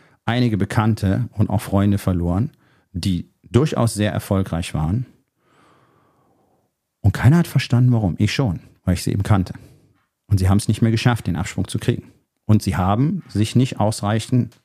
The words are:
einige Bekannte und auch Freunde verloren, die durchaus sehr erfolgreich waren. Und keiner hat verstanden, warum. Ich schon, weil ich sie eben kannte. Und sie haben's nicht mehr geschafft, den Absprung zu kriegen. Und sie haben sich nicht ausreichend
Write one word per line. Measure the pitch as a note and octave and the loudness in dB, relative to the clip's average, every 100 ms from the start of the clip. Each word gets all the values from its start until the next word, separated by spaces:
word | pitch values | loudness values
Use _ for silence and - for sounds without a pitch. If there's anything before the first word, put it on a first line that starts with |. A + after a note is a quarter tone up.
| _ _ | _ _
einige | - A#2+ B2 G#2 | -4 0 0 0
Bekannte | G2 - A2 A2 F#2+ G#2+ A#2+ | 0 2 2 0 0 -2 -4
und | - - | -2 -2
auch | G2+ | -2
Freunde | - G2 G2+ G2+ | 0 0 2 0
verloren, | - F2+ E2+ F2 C3+ - _ _ _ | 0 -2 0 -2 -4 -8 _ _ _
die | F2+ G2 F2 - _ _ | -6 -4 -4 -6 _ _
durchaus | A#2 D#3 - A#2 | 2 2 0 -2
sehr | G2 G#2 | 0 -2
erfolgreich | - - F#2+ F#2+ E2+ E2 | -2 -2 -2 0 -4 -4
waren. | D2+ D#2 A2+ B2+ _ _ _ _ _ _ _ _ _ _ _ _ _ _ _ _ _ _ _ | -4 -2 -2 -4 _ _ _ _ _ _ _ _ _ _ _ _ _ _ _ _ _ _ _
Und | G2 | 0
keiner | - A2+ E3+ | 4 4 4
hat | E3 | 2
verstanden, | C3+ - A#2+ B2+ | -2 0 2 4
warum. | A#2 G2 D2+ | 4 0 0
Ich | G#2 | 0
schon, | - C3 E2 - _ | 0 -2 -4 -10 _
weil | - | -2
ich | F2 | -2
sie | - | -2
eben | - | -2
kannte. | G2+ G2+ F2+ - - - _ _ _ _ - | 2 2 0 -8 -20 -20 _ _ _ _ -2
Und | G2 | 0
sie | F#2 | 2
haben's | G2 - | 2 0
nicht | A2 | 0
mehr | A2+ | 0
geschafft, | A2 B2+ A#2 - | 2 0 0 -2
den | E2 | -6
Absprung | - - F#2 | -6 -6 -6
zu | - | -4
kriegen. | - - - _ _ _ | -4 -4 -8 _ _ _
Und | - G#2+ | 0 2
sie | - E2+ | 2 0
haben | F#2 G#2 C#3+ F3+ - | 0 0 0 -2 -4
sich | G2 G#2+ A#2+ | -2 0 0
nicht | B2+ - | 0 0
ausreichend | G#2+ - G#2 A2+ - B2+ - - | -2 -2 -2 -2 0 -2 -2 -8